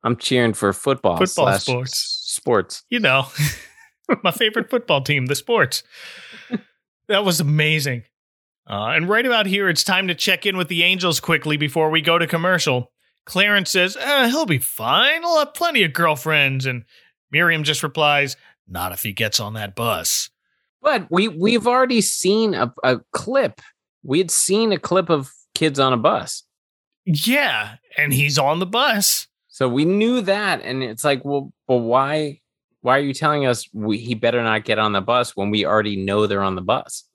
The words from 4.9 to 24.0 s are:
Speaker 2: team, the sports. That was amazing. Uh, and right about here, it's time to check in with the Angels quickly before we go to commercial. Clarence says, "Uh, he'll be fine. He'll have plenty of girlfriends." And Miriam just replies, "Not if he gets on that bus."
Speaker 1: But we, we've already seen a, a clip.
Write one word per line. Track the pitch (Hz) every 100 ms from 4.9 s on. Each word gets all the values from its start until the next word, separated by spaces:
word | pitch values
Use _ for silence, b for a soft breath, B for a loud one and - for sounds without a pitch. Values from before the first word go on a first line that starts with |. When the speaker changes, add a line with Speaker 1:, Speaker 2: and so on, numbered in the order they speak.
| 143
Speaker 2:
team, | 131 147 127
the |
sports. | 143 - 233 127 - B B B B B B B 240 _ _ _ _ -
That | 202
was | 202 165
amazing. | 147 151 151 156 143 123 - _ _ _ _ _ _
Uh, | 101 110
and | 160 170
right | 214 254
about | 233 196
here, | 196 196
it's | 160
time | - 185 190
to |
check | 170 - 180 202
in | 185
with | 180
the | 170
Angels | 175 185 180 147
quickly | - 156 156 151
before | 147 165 156
we | 160
go | 165 170
to | 165
commercial. | 170 175 180 - 127 - _ _ _ -
Clarence | 175 208 202 180
says, | 185 185 208
"Uh, | 262 285 240
he'll | 285 269
be | 139
fine. | - - 113 156 262 330
He'll | 339 320
have | 294
plenty | - 339 277
of | 170
girlfriends." | 139 170 151 160 151 139 135 131
And | 123 - b b b _
Miriam | 151 170 160
just | 151 151
replies, | 156 160 147 143 139 135 b b _
"Not | 90 92
if | 90
he | 107
gets | 95 110 -
on | 104
that | 110 104
bus." | 101 117 92 85 - - _ _ _ _ _
Speaker 1:
But | 294 254 156
we, | 175 220
we've | 160 202 233 220
already | 247 254 240
seen | 190 - 165 208 220
a, | 175 120 -
a | 131 123 _
clip. | - - 269 226 - - _ _ _